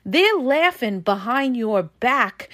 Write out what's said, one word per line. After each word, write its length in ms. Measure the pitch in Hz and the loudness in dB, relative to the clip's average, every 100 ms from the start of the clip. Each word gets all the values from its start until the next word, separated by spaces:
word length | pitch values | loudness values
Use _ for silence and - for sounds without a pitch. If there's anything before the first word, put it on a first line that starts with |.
| - | -2
They're 320 | 277 403 415 | 2 2 2
laughing 640 | 254 285 349 359 226 190 | 2 2 2 0 -4 -4
behind 540 | 170 202 202 262 277 247 | -2 -2 -2 -2 0 -2
your 280 | 220 208 | 0 -2
back 640 | 170 - 240 269 208 - - | -2 -2 0 2 0 -4 -18